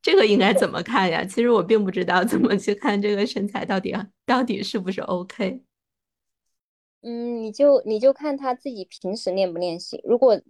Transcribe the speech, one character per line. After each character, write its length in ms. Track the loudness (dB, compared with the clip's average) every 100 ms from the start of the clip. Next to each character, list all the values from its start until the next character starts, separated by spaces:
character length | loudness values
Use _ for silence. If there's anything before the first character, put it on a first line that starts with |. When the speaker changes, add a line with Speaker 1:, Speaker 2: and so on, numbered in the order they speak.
Speaker 1:
这 140 | 4 4
个 100 | 6
应 140 | 4
该 120 | 4
怎 140 | 4 0
么 120 | -2
看 280 | -2 0 0
呀？ 140 | -2
其 180 | -4 0
实 80 | 2
我 120 | 2
并 220 | 4 2
不 80 | 2
知 120 | -2
道 200 | 0 0
怎 160 | 2 2
么 160 | 2 0
去 160 | -2
看 260 | -2 -2 0
这 160 | 0 0
个 100 | -2
身 220 | -2 -4
材 160 | -6
到 160 | -4 -4
底， 160 | -4 -8 -10 _ -2
到 180 | 0
底 200 | 0 -2
是 160 | -4 -6
不 120 | -6
是 100 | -6
OK。 640 | -4 -6 -6 -6 -6 -6 _ _ _ _ _ _ _ _ _ _ _ _ _ _
Speaker 2:
嗯， 380 | -12 -8 -6 -6
你 100 | -8
就， 300 | 2 6 6 4
你 140 | 2
就 140 | 2
看 220 | 2 -4 -4
他 160 | -4
自 160 | -6 -8
己 160 | -12 -14
平 300 | -10 -8 -6
时 160 | -4
练 200 | -2 -2
不 60 | -2
练 220 | -6 -6
习。 220 | -10 -12
如 140 | -2 2
果 220 | 4 2